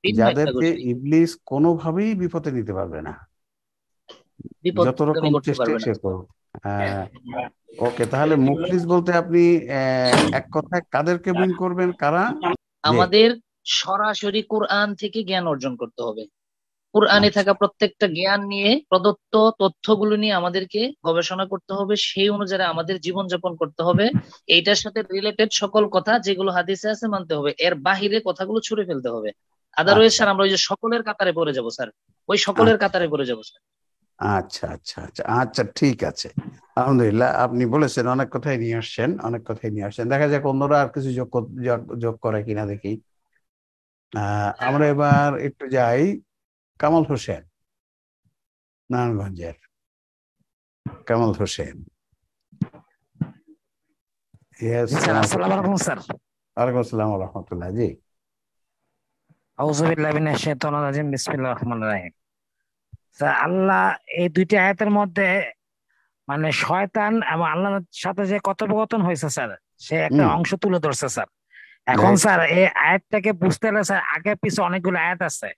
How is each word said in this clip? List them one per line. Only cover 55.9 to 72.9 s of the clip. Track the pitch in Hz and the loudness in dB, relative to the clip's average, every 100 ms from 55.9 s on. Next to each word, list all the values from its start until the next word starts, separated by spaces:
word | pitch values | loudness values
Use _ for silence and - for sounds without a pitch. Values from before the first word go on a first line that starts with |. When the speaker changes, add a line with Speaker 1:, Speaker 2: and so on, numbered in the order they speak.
| 139 | -6
Speaker 2:
ওয়ালাইকুম | - - _ _ _ - 123 123 | -10 -16 _ _ _ -2 0 0
আসসালাম | 120 113 107 | -2 -2 -2
ওয়া | 101 | -2
রাহমাতুল্লাহ। | 92 98 90 87 85 | -6 -10 -10 -10 -6
জি। | 107 107 - _ _ _ _ _ _ _ _ _ _ _ _ _ _ _ - | -4 -4 -4 _ _ _ _ _ _ _ _ _ _ _ _ _ _ _ -4
Speaker 3:
আউযু | 151 147 160 | -2 0 0
বিল্লাহি | 160 151 | 0 0
মিনাশ | 151 156 139 | 0 0 -2
শাইতানির | 160 139 151 147 | -2 -2 -2 -2
রাজিম, | 143 139 147 | -2 -2 -2
বিসমিল্লাহির | 139 - 143 131 120 | -4 -4 -4 -2 -4
রহমানির | 120 117 110 | -4 -4 -2
রহিম। | 101 90 _ _ _ _ _ _ _ _ - _ | -4 -6 _ _ _ _ _ _ _ _ -20 _
স্যার, | _ 143 | _ -2
আল্লাহ | 139 143 185 190 185 190 156 - | 0 0 0 2 2 2 -2 -8
এই | - 175 | -4 -2
দুইটি | 151 185 208 | 0 2 2
আয়াতের | 185 190 214 | 2 0 0
মধ্যে | 208 208 170 196 190 131 - _ _ _ _ _ _ - | 0 0 0 0 0 -2 -10 _ _ _ _ _ _ -8
মানে | 143 156 | -4 -2
শয়তান | 131 - 180 196 220 208 226 | -2 0 0 0 -2 0 0
এবং | 180 160 | -2 -2
আল্লাহর | 165 160 196 196 175 | -2 -2 -2 -2 -6
সাথে | - 180 185 196 | -8 -6 -4 -2
যে | 202 | -2
কথোপকথন | 196 190 214 214 220 226 | -2 -4 -2 0 0 0
হয়েছে, | 180 160 156 | 0 0 -4
স্যার, | 143 120 95 _ _ | -4 -6 -10 _ _
সে | - 160 | -4 -2
একটা | 151 139 | 2 4
Speaker 2:
হুম। | 151 | 4
Speaker 3:
অংশ | 156 170 | 2 -2
তুলে | 190 202 180 | -2 0 0
ধরছে, | 151 131 135 | 0 -2 -4
স্যার। | - 98 _ _ - - _ - | -6 -8 _ _ -20 -20 _ 0
এখন, | 123 | 4
Speaker 2:
রাইট। | 180 202 | 6 6
Speaker 3:
স্যার, | 214 180 | 4 4
এই | 160 175 185 | 2 4 4
আয়াতটাকে | - 156 | 4 2